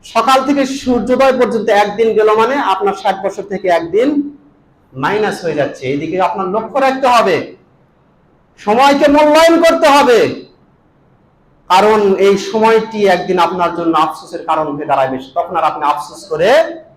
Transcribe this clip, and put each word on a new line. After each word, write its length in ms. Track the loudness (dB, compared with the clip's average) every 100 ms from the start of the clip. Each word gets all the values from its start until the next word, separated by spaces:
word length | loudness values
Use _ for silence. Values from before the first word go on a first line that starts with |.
সকাল 420 | -4 -2 2 2 2
থেকে 200 | 0 -2
সূর্যোদয় 720 | -4 -2 -2 0 2 2 2
পর্যন্ত 320 | 0 0 0
একদিন 440 | 0 0 0 0
গেল 220 | 2 2 2
মানে 180 | 0
আপনার 400 | -2 -2 -2 -2
ষাট 300 | -2 -4 -4
বছর 180 | -6 -8
থেকে 260 | -10 -6 0
একদিন 680 | 0 0 0 0 -2 -4 -12 _ _ _ _ _
মাইনাস 520 | -8 -4 -2 -4 -4
হয়ে 100 | -6
যাচ্ছে। 320 | -4 -4 -6 -6
এদিকে 340 | -6 -4 -2
আপনার 260 | -2 -2 -4
লক্ষ্য 320 | -4 -4 -2
রাখতে 280 | -2 0 0
হবে, 500 | 2 2 -2 -4 -16 _ _ _ _ _ _ _ _ _ _
সময়কে 540 | -2 2 4 4 4
মূল্যায়ন 520 | 4 4 4 4 4
করতে 260 | 2 2 4
হবে, 560 | 4 4 2 2 -4 -16 _ _ _ _ _ _ _ _ _ _ _ _
কারণ 460 | 2 4 2 2
এই 240 | 2 2 0
সময়টি 680 | -2 0 2 2 0 -2 0
একদিন 320 | 0 0 0
আপনার 360 | 0 0 -4
জন্য 240 | -2 -2 0
আফসোসের 480 | -2 -4 -14 -12 -4
কারণ 300 | -4 -2 -6
হয়ে 100 | -4
দাঁড়াবে। 320 | -2 -2 -4 -8
তখন 220 | -8 -4 -2
আর 80 |
আপনি 200 | -4 -2
আফসোস 440 | -4 -4 -8 -18 -10
করে 520 | -2 2 2 0 -6 -20